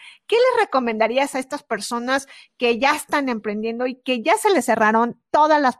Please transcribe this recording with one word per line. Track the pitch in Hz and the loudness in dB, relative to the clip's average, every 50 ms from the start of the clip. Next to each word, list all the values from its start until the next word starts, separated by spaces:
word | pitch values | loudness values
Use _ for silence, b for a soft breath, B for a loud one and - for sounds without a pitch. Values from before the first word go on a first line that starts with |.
| B B B B B | B B B B B
¿Qué | - 415 | -2 2
les | 466 494 508 480 466 403 | 2 4 4 4 2 0
recomendarías | - - 262 240 233 220 214 220 220 233 262 285 277 - | 0 0 -2 -2 -2 0 0 0 0 2 0 -2 -2 -2
a | 262 | -6
estas | 269 - 294 285 - | -8 -6 -10 -10 -8
personas | - 226 196 208 - 240 240 240 254 262 269 - B B B B B B | -8 -8 -8 -6 -6 -6 -6 -2 -2 -2 -2 -4 B B B B B B
que | - 247 240 240 220 | -2 0 0 0 2
ya | 269 277 302 | 2 0 0
están | 302 - - 330 294 277 262 | 0 -4 -4 -4 -2 -2 -2
emprendiendo | 240 214 - 220 208 214 214 226 233 233 254 262 | -4 -4 -4 -6 -6 -4 -6 -6 -6 -4 -4 -6
y | 254 | -6
que | - - - 254 240 220 | -6 -4 -4 -4 -2 0
ya | 311 370 | 0 0
se | 427 - 427 | 0 2 2
les | 392 302 240 | 2 2 2
cerraron | - 220 226 220 214 220 226 233 240 226 _ _ _ - | 0 0 2 2 2 2 2 0 0 -4 _ _ _ 2
todas | 302 302 311 311 294 | 2 4 4 4 4
las | 285 254 240 | 2 0 -2